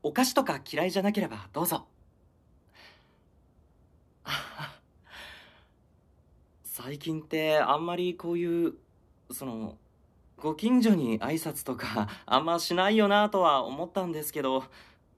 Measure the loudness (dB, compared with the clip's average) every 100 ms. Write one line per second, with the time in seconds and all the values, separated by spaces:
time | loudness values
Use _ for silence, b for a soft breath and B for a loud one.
0 | -2 0 2 2 0 -2 -6 -2 0 0
1 | 0 0 -2 -6 -10 -4 -2 -2 -6 _
2 | _ _ _ _ _ _ _ b b b
3 | b b _ _ _ _ _ _ _ _
4 | _ _ B B B B -14 B _ _
5 | B B B B B B B _ _ _
6 | _ _ _ _ _ _ -16 -12 -10 -8
7 | -6 -6 -4 0 2 4 4 2 0 -2
8 | -2 -4 -4 -2 0 0 0 -2 _ _
9 | _ _ -16 -12 -8 -8 -8 -12 _ _
10 | _ _ _ -8 -6 -2 2 4 6 4
11 | 2 -2 -2 -4 -4 -8 -8 -8 -4 -4
12 | -4 B 0 2 2 0 0 2 4 4
13 | 6 6 4 4 4 4 0 -6 -6 -4
14 | -4 -4 -6 -4 0 -2 -4 B B B
15 | _